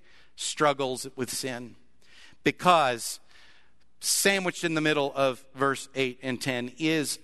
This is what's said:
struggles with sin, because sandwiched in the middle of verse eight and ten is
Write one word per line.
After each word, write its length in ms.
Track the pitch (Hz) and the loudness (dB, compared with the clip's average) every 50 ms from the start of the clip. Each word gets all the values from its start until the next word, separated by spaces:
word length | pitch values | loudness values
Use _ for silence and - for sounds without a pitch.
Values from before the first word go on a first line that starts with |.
| - - - - - - - | -20 -20 -20 -20 -20 -20 -12
struggles 720 | - - - - - 156 147 143 139 139 127 127 117 - 135 - | -10 -8 -6 -2 2 2 2 2 2 -2 -4 -4 -6 -10 -10 -8
with 140 | 131 123 - | -8 -6 -6
sin, 460 | - - - 131 123 120 123 113 - - - - - - - - - - - - - - - | -6 -6 -6 -6 -8 -8 -10 -14 -18 -20 -20 -20 -20 -20 -20 -20 -20 -20 -20 -20 -8 -2 -2
because 760 | 151 - - - 180 175 160 143 127 120 113 - - - - - - - - - - - - - - - - - - - - | -2 0 2 4 6 6 6 6 4 2 -2 -4 -8 -10 -10 -14 -20 -20 -20 -20 -20 -20 -20 -20 -20 -20 -20 -20 -20 -16 -6
sandwiched 640 | - - - - - 196 196 196 185 175 - - 170 | -2 -2 0 2 2 2 2 2 0 -2 -4 -2 -2
in 100 | 165 160 | -2 0
the 60 | 156 | 2
middle 300 | 156 156 156 147 139 139 131 | 2 2 2 2 0 0 0
of 300 | 139 139 131 123 - - - - | 0 0 0 0 -2 -10 -12 -4
verse 360 | 131 139 139 131 - - - - | 0 0 0 0 -2 -6 -8 -2
eight 240 | 135 135 127 123 - - | -2 -2 -2 -2 -6 -6
and 180 | 131 123 113 | -6 -4 -4
ten 300 | - 139 127 120 123 123 120 - | -2 -4 -4 -4 -4 -6 -6 -4
is 400 | 160 156 160 156 139 127 - - | -2 0 0 0 0 -2 -6 -8